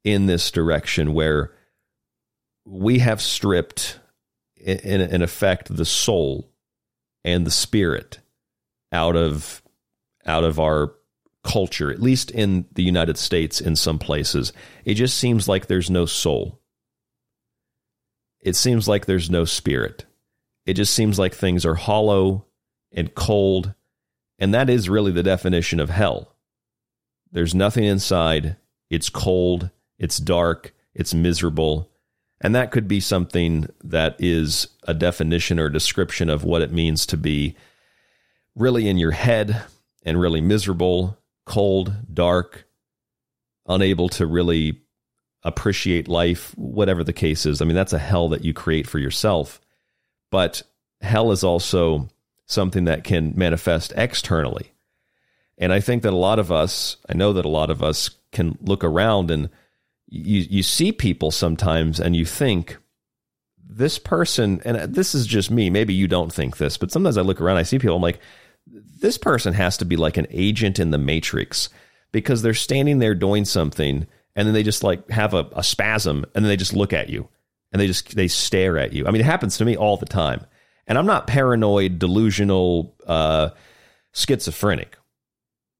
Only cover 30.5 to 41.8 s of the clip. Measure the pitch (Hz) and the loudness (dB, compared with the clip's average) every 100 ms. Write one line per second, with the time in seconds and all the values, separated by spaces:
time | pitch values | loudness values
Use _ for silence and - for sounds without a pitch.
30.5 | 82 - _ _ - 85 82 87 82 85 | -2 -8 _ _ -8 -2 0 2 2 -2
31.5 | 76 78 78 87 _ _ _ _ _ - | 0 0 -2 -6 _ _ _ _ _ -2
32.5 | 120 123 123 101 98 - 95 90 90 85 | 0 0 -2 0 -2 0 -2 0 0 0
33.5 | 80 76 - 78 85 80 - 90 82 78 | 0 -4 -10 -4 -2 -2 0 0 0 0
34.5 | 76 - _ - 80 87 - 80 85 - | -2 -6 _ -6 -2 -2 0 -2 -2 0
35.5 | 85 78 76 - - 87 - 82 76 82 | 0 0 0 -2 -2 -4 -2 -2 0 0
36.5 | 85 80 82 82 78 - 80 78 73 73 | 0 0 0 0 0 -2 -2 -2 -2 -2
37.5 | - _ _ _ _ _ _ _ _ _ | -6 _ _ _ _ _ _ _ _ _
38.5 | - 123 120 107 90 82 - 120 113 104 | -2 0 2 2 2 2 2 2 2 0
39.5 | 110 - _ _ _ 82 82 87 82 82 | -2 -6 _ _ _ -2 0 2 2 2
40.5 | 107 98 87 90 90 92 104 _ _ - | 2 0 0 0 2 -2 -6 _ _ -6
41.5 | 110 101 95 | 0 2 2